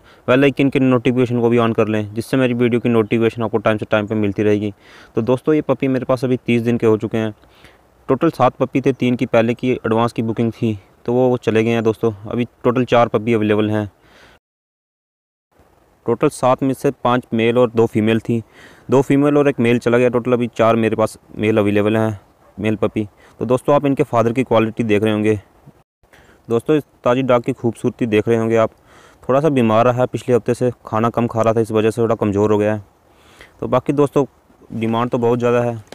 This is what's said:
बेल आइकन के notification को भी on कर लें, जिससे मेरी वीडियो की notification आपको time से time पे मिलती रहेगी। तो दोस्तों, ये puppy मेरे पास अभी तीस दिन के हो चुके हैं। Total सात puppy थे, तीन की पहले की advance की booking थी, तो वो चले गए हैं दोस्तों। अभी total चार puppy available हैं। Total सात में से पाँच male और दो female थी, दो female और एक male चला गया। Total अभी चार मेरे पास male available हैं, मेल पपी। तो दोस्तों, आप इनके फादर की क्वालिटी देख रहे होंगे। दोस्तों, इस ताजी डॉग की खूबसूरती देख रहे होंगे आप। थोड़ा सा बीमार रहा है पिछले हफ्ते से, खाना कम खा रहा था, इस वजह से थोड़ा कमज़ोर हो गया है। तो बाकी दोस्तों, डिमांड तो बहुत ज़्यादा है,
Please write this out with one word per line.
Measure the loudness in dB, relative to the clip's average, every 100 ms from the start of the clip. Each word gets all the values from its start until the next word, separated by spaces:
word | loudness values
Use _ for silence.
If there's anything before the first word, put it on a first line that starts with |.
| -8 -8 0
बेल | 2
आइकन | 2 2 0
के | 2
notification | 2 2 0 0 0 0
को | 2
भी | 2
on | 2 0
कर | -2
लें, | -2 -6
जिससे | -8 -4 -2
मेरी | 0
वीडियो | 0 0 0
की | 0
notification | 0 0 0 -2 -2
आपको | -4 -2
time | -2 -2
से | -2
time | -2 -2
पे |
मिलती | -2 -2 0
रहेगी। | 0 0 -2 -10 -18 -20 -10 -4
तो |
दोस्तों, | -2 -2 0
ये | 0
puppy | -2 -2 -2
मेरे | -2
पास | -2 -2
अभी | -2 -4
तीस | -2 -2
दिन | 0 0
के | 2
हो | 0
चुके | -2 -4
हैं। | -6 -8 _ _ -20 _ _ _ -4
Total | -2 0
सात | 0 0 0
puppy | -4 -2
थे, | -2
तीन | 0 -2 -2
की | 0
पहले | 0 0
की | -2 -4
advance | -2 0 0 0
की | -2
booking | -4 -2 -4
थी, | -2 -4 -4 -12 _ -2
तो |
वो | 2 2 0
चले | 0 0
गए | 2
हैं | 0
दोस्तों। | -2 -2 -4 -4 -8
अभी | -6 -6 _
total | 2 4 4
चार | 2 2
puppy | 0 0
available | 0 2 0 0
हैं। | -2 -4 -10 _ _ -20 _ _ _ _ _ _ _ _ _ _ _ _ _ _ _ _ _ -6
Total | 0 -2
सात | 0 0 0
में | -2
से | -2 -4 -2
पाँच | -2 -2 -2
male | 0 2 2
और | 2
दो | 2 0
female | 0 0 0
थी, | -2 -6 -6 -18 -20 -18 0
दो | 0
female | 2 2 2 2
और | 2
एक | 2
male | 0 0
चला | 2 2
गया। | 2
Total | 0 0
अभी | -2 -2
चार | 0 2 2
मेरे | 0 0
पास | -2 -4 -16 -4
male | 0 2
available | 2 2 0 0
हैं, | -2 -4 _ _ _ -6
मेल | -4 -2
पपी। | -4 -4 -8 _ -20 -8
तो | -4
दोस्तों, | -2 0
आप | 0 0
इनके | -2
फादर | -2 0 0
की | -2
क्वालिटी | 0 0 0 -2
देख | 0 0
रहे | 0
होंगे। | 0 0 -2 -6 _ -20 -20 _ _ _ _ _ _ -6
दोस्तों, | -4 0 -2
इस | -4 _
ताजी | -2 0
डॉग | 2 0
की | -2
खूबसूरती | -6 -6 -4 -6 -4 -2
देख | 0 0
रहे | 0
होंगे | 0 0
आप। | 0 _ _ -20 -20 _
थोड़ा | -2 0
सा | 2
बीमार | 2 2 2
रहा | 2 0
है | -2
पिछले | -4 -2
हफ्ते | 0 0
से, | -2 -4 -4 -6
खाना | -2 -2
कम | 0 -2
खा | 0
रहा | 0
था, | 0
इस | 0
वजह | 0 0
से | 0
थोड़ा | -2
कमज़ोर | 0 -2 0 2
हो | 2
गया | 0
है। | -4 -8 _ _ _ _ -20 -20 -12
तो | -4
बाकी | -2 0
दोस्तों, | 0 0 0 -2 _ _ _ -14
डिमांड | -6 -4 -2 -2
तो | -2
बहुत | 0 0
ज़्यादा | 0 0
है, | -2 -6 -10